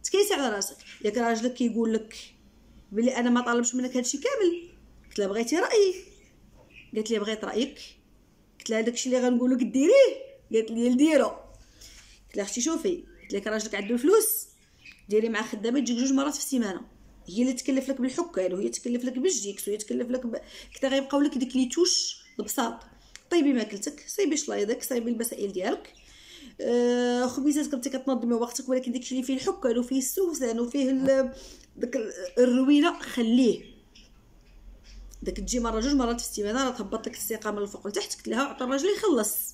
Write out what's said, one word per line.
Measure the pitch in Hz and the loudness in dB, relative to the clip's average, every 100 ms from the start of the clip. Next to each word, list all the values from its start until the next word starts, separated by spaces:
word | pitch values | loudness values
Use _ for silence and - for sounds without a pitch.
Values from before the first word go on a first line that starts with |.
تكيسي | - 381 403 | 0 0 2
على | 330 262 | 2 0
راسك. | 202 196 - - - | -2 -6 -10 -20 -6
ياك | 208 214 | -2 0
راجلك | 233 226 240 | 0 0 -2
كيقول | 247 240 208 226 | 0 -2 2 0
لك | 220 214 - - _ - _ - - - | 0 -4 -18 -20 _ -20 _ -20 -20 -8
بلي | 202 240 247 | 0 0 2
انا | 247 | 2
ما | 240 | 2
طالبش | 233 240 240 | 2 0 0
منك | 254 247 254 | -2 -2 -2
هادشي | 240 285 | -2 -2
كامل". | 466 539 370 349 - - - - - | -2 2 0 0 -10 -20 -20 -20 -12
قلت | - | -4
لها: | 196 | -2
"بغيتي | 202 233 320 | -2 0 0
رايي؟" | 466 480 392 370 - - - _ - - - - - | 2 4 4 2 -10 -20 -20 _ -20 -20 -20 -20 -8
قالت | 214 214 | -6 -2
لي: | 220 | -2
"بغيت | 202 214 | -2 -4
رايك". | - 208 277 - - - _ _ _ _ _ _ | -4 -2 -2 -4 -20 -20 _ _ _ _ _ _
قلت | - | -4
لها: | 220 | 0
"داكشي | 220 240 262 | 0 -2 0
اللي | 254 247 | 2 4
غنقولك | 240 254 262 | 4 4 2
ديريه؟" | 208 254 302 539 494 - - - _ | 2 4 8 8 8 4 -12 -20 _
قالت | 220 220 | 0 0
لي: | 226 240 | 0 2
"نديرو". | 247 302 302 226 | 6 6 6 4
قلت | - - - - - - - - - - 208 | -2 -18 -20 -20 -20 -20 -20 -20 -20 -12 -8
لها: | |
"اختي، | 196 - | -6 -2
شوفي"، | 262 330 202 175 - - | -2 -2 -2 -4 -8 -20
قلت | - | -8
لك: | 196 214 | -6 -2
راجلك | 214 208 | -4 -4
عنده | 196 202 | -6 -2
الفلوس، | 240 285 427 440 - - _ _ _ - - - | 2 6 6 4 -2 -8 _ _ _ -20 -20 0
ديري | 214 226 | 0 2
معاه | 214 | -2
خدامه | 226 214 220 262 | -4 -4 -2 0
تجيك | 240 233 | 0 0
جوج | 269 | 2
مرات | 269 285 | 2 0
في | 285 | -4
السيمانه، | - 262 214 175 - - - - - | -4 -2 -2 -4 -12 -20 -20 -20 -10
هي | 185 | -2
اللي | 254 | 0
تكلف | 254 - 269 269 | 0 0 -2 0
لك | 269 | -2
بالحكال، | 254 262 339 - 185 | -2 -2 -4 -2 -2
وهي | 185 233 | -2 -4
تكلف | 233 247 240 | -4 -4 -4
لك | 247 254 | -4 -2
بالجيكس، | 320 370 202 196 - | -2 -2 -6 -8 -6
وهي | 208 | -6
تكلف | - 247 240 | -4 -6 -2
لك | 254 247 | -4 -4
ب-، | 226 - - - | -8 -12 -20 -20
قلت | - | -4
لها: | 269 | -2
"غيبقاو | 269 269 285 | 0 0 2
لك | 285 262 | 2 0
ديك | 254 254 | -2 0
لي | 254 | 0
توش | 320 349 - - - - - | 2 4 4 0 -8 -16 -12
البساط، | 208 - - 240 - - - - _ | -6 -2 -2 -4 -18 -20 -20 -20 _
طيبي | 349 285 | 2 4
ماكلتك، | 247 214 202 302 - - | 2 0 -6 -10 -10 -12
صيبي | - 370 294 | -2 0 0
شلايضك، | - 208 208 247 | -2 -2 -2 -2
صيبي | - 247 233 | -2 -4 -2
المسائل | 226 233 - 202 | -2 -4 -4 -6
ديالك، | 180 196 359 - - - - - - 262 - | -4 -4 -4 -8 -20 -20 -20 -20 -20 -20 -6
آه، | - 240 240 247 247 240 254 | 0 2 2 2 0 0 -2
خبيزات | 247 277 285 294 | 0 0 0 -2
كنتي | 262 269 | -4 -4
كتنظمي | 262 262 247 233 | -4 -2 -2 0
وقتك، | 233 240 - 247 | 0 -2 -6 -2
ولكن | 254 254 | -2 0
داكشي | 240 - | -6 -4
اللي | 254 254 | -4 -2
فيه | |
الحكال | 262 381 381 254 233 | -2 -2 -2 0 0
وفيه | 240 269 | 0 -2
السوسن | 262 - 370 285 254 226 | -2 0 -2 0 -2 -2
وفيه | 240 285 262 | -2 0 0
ال-، | 269 269 269 254 - - - - - | 2 2 2 2 -4 -18 -20 -20 -8
داك | 240 269 | -6 -4
ال-، | 220 - 180 - | -6 -10 -6 4
الروينه | 247 247 269 294 330 - | 6 6 6 6 6 0
خليه". | - - 226 247 247 - - - _ - - - - - - - - - - - - - | -8 -2 4 6 6 4 -4 -20 _ -20 -20 -20 -20 -20 -20 -20 -20 -20 -20 -20 -18 -10
داك | - 202 | -8 -8
تجي | 190 247 | -4 -2
مره | 233 220 | -2 -2
جوج | 247 | 2
مرات | 285 233 240 | 2 2 -2
في | - | -6
السيمانه، | - 202 233 | -6 -4 0
راه | 269 | -2
تهبط | 254 196 220 220 | -2 -6 -6 -8
لك | |
الثقه | - - 214 214 | -8 -8 -6 -4
من | 208 | -4
الفوق | 202 - 202 | -6 -8 -8
لتحت. | 202 - - | -6 -6 -8
قلت | 226 | -4
لها: | 220 | -2
"عطي | 277 - | -2 -4
الراجل | 247 269 349 | -4 0 0
يخلص". | 415 427 262 214 - - | 0 2 2 0 -4 -8